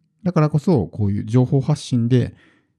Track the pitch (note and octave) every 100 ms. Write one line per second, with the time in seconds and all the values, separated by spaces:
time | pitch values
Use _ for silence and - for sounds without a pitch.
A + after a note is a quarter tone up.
0 | _ _ F#3 F3 D3+ D#3 - D3+ D#2+ -
1 | G2+ G2+ G#2 B2 B2+ C#3 C3 D3 - B2
2 | A#2 B2 - - _ _ _